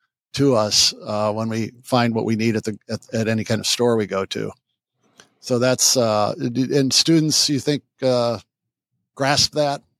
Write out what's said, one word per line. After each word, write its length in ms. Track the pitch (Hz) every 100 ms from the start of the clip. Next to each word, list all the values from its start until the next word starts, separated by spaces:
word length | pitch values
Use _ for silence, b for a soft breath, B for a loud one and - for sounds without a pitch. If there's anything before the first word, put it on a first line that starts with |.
| _ _ _
to 220 | - 139 120
us, 380 | 107 - - - 110
uh, 240 | 107 107
when 160 | 107 113
we 220 | 110 110 120
find 320 | - 127 120 113
what 80 |
we 140 | 107 110
need 180 | 113 107
at 80 |
the, 160 | 110 101 -
at, 120 | 110 -
at 140 | 117 110
any 160 | 110
kind 160 | 101 110
of 80 | -
store 300 | - 120 113
we 100 | 101
go 160 | 98
to. 260 | 98 107 107 - _ _ _ _ _ b b _
So 180 | - 123
that's, 380 | 127 127 - 131
uh, 360 | 113 107 104 - 135
d-, 200 | 120 127 139
and 160 | 135
students, 560 | - - 165 156 - -
you 100 | 143
think, 240 | 147 143 _ -
uh, 380 | 131 123 120 113 - _ _ _ _ _ _
grasp 420 | - 135 143 - 151
that 260 | 147 139 _